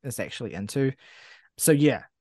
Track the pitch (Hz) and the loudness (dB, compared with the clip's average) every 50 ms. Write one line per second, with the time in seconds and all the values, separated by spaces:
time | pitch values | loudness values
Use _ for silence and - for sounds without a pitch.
0 | - 139 117 - 98 - - - 123 107 - 85 98 101 - 139 135 135 131 - | -12 -10 -8 -8 -8 -8 -8 -10 -10 -8 -8 -8 -8 -6 -2 0 0 0 -2 -4
1 | _ - - - - - - - _ _ _ - - - 160 143 147 147 - 90 | _ -20 -20 -20 -20 -20 -20 -20 _ _ _ -2 2 4 4 6 6 4 2 2
2 | - - _ _ | -4 -12 _ _